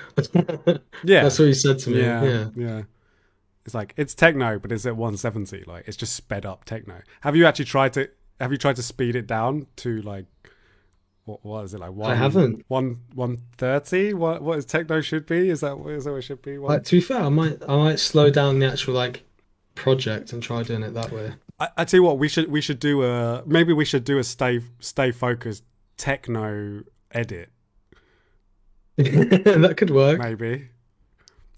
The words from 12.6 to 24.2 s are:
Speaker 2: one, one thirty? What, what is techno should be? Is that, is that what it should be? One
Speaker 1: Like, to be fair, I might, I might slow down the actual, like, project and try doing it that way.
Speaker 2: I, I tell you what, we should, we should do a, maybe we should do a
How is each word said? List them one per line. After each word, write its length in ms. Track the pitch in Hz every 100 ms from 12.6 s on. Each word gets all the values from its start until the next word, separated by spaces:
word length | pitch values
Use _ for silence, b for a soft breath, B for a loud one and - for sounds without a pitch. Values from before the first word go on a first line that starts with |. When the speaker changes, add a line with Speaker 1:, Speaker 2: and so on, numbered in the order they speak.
| -
Speaker 2:
one, 320 | 131 131 120 -
one 240 | 127 123 120 - -
thirty? 560 | 127 139 147 185 202 196
What, 260 | 165 160
what 160 | 151 160
is 80 | 135
techno 340 | 165 160 156
should 260 | 147 160 151
be? 220 | 165 185
Is 100 | 160
that, 160 | 147 139 147
is 160 | 151 135
that 60 |
what 60 | 139
it 40 |
should 180 | 123 135
be? 160 | - 139
One 140 | 139
Speaker 1:
Like, 120 | 151 -
to 100 | 180
be 60 |
fair, 200 | 180 254
I 80 | 151
might, 320 | 151 160 151 -
I 60 | 143
might 220 | 156 151
slow 320 | - 156 147
down 260 | 143 139 135
the 80 | 135
actual, 300 | 135 - 127
like, 260 | 123 127 - _ _ _ _ -
project 580 | - 131 117 107 -
and 80 | 120
try 220 | - 120
doing 180 | 117 113
it 140 | 107 117
that 160 | 113
way. 200 | 113 107 - - -
Speaker 2:
I, 80 | 160 -
I 80 | 165
tell 140 | 185
you 40 |
what, 140 | 175 139
we 100 | 151
should, 200 | 170 160
we 120 | 151
should 180 | 143 131
do 240 | 147 143 123
a, 380 | 120 117 120 160
maybe 280 | 165 170
we 120 | 151 151
should 180 | 135
do 140 | 120
a 60 | 139